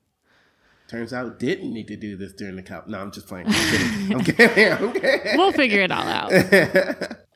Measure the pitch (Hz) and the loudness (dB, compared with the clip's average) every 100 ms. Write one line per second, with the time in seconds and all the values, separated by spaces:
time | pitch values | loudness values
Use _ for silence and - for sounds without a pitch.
0 | _ _ _ _ _ _ _ _ - 117 | _ _ _ _ _ _ _ _ -14 -10
1 | 117 123 123 - 123 190 - 110 104 104 | -8 -8 -8 -6 -4 -4 -6 -10 -10 -10
2 | 107 95 95 - 101 92 92 87 92 101 | -10 -10 -12 -12 -12 -12 -12 -14 -12 -10
3 | 98 98 - 92 202 208 320 - 247 214 | -10 -14 -14 -6 -2 0 0 0 0 -2
4 | 196 247 - - 233 190 208 151 208 370 | -2 0 2 4 6 6 2 2 -2 -2
5 | - - 202 277 381 320 262 202 185 - | 0 0 0 2 2 4 2 2 2 0
6 | - - - 190 190 196 156 185 - - | -2 -2 2 2 6 4 6 2 0 -4
7 | - - _ | -8 -12 _